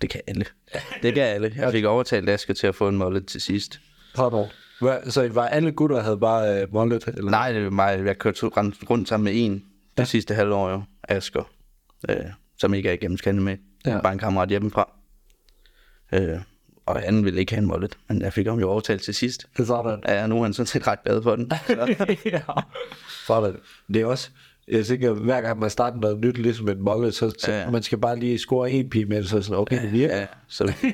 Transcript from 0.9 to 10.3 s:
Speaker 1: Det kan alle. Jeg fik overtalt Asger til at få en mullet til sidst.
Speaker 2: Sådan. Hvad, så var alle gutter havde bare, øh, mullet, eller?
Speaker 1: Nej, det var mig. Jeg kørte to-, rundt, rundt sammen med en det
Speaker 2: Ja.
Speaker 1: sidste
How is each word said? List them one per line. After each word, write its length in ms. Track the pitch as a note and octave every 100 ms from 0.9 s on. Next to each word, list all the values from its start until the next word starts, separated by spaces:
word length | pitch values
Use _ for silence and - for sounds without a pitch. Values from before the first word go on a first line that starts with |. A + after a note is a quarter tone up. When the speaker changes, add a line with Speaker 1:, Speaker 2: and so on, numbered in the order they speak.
| -
Speaker 1:
Det 100 | A#2+
kan 100 | B2
alle. 300 | B2 G#2 G#2+ A#2
Jeg 140 | C3
fik 140 | A2 G#2
overtalt 440 | A#2 B2 A2 F#2+
Asger 240 | G2+ -
til 140 | G2 G2
at 80 | -
få 120 | G2+
en 100 | G2+
mullet 280 | F#2 F#2+ F#2+
til 140 | -
sidst. 380 | - G2+ - - _ _ - -
Speaker 2:
Sådan. 300 | B2 A2+ G#2 - - -
Hvad, 300 | B2 C3 C3
så 160 | C3+ B2
var 180 | A2+ C#3+
alle 240 | D3+ D#3+
gutter 300 | D3+ D3+ C3
havde 160 | G#2+ G#2
bare, 440 | A2+ A2+ G#2+ G2+
øh, 120 | G2
mullet, 300 | G#2 A#2 A#2 A#2
eller? 240 | - G2+
Speaker 1:
Nej, 200 | G#2+ B2+
det 120 | A2+
var 60 | G2+
mig. 360 | G2 G2 F#2+ G2
Jeg 120 | F#2+
kørte 180 | A2 F#2+
to-, 100 | A2 -
rundt, 320 | G#2 - -
rundt 200 | A#2+ F2+
sammen 140 | A2
med 100 | G#2 A2 A2+
en 80 |
det 100 | G2 - _ _ -
Speaker 2:
Ja. 60 |
Speaker 1:
sidste 300 | B2 A#2 -